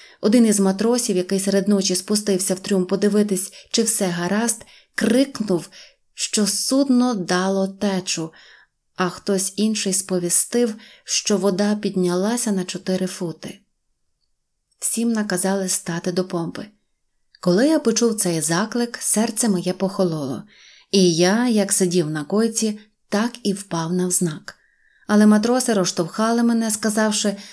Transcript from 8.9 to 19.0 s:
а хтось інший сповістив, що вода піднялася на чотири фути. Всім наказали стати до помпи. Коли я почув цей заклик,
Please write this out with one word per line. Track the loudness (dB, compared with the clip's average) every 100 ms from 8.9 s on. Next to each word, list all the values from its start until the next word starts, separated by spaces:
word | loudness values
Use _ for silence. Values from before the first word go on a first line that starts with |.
| -4
а | -4
хтось | -4 -2 -2 -2 0
інший | -2 0 -2
сповістив, | -2 -2 -2 0 0 0 0 0 -2 -14 -20
що | -6 -6 0 0
вода | 2 0 0 0
піднялася | -2 0 0 0 0 -2 -2
на | -2
чотири | -4 -8 -4 -2 -4
фути. | -6 -8 -8 -14 -18 _ _ _ _ _ _ _ _ _ _ _ _
Всім | -4 -2 0
наказали | -2 -2 -2 0 -2 -2
стати | -4 -4 -6 -4
до | -4 -4
помпи. | -4 -6 -8 -16 _ _ _ _ _ _ _
Коли | 0 4 4
я | 4
почув | 2 2 0 0
цей | -2 -2
заклик, | 0 -2 -2 -2 -4 -4